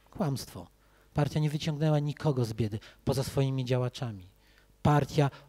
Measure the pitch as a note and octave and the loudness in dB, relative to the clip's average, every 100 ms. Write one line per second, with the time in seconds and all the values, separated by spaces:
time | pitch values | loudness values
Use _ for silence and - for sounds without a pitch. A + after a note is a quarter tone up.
0 | _ - D#3 C3+ - - E2+ _ _ _ | _ -4 -4 -4 -6 -14 -16 _ _ _
1 | _ - D3 D#3 D3+ D3+ E3+ D3 D#3 D3+ | _ -2 0 0 -2 -2 -4 0 2 2
2 | D3 C#3+ D#3 B2+ A2+ A2 A2 G#2+ - - | 0 -2 0 0 -2 -2 -4 -4 -12 -6
3 | - C3+ B2+ - C3+ C3 B2 B2+ B2 - | -2 -2 0 0 0 0 -2 0 -2 -4
4 | B2 G2+ F2+ _ _ _ _ _ - D3 | -10 -10 -16 _ _ _ _ _ 4 4
5 | C#3 - C#3 - | 4 2 0 0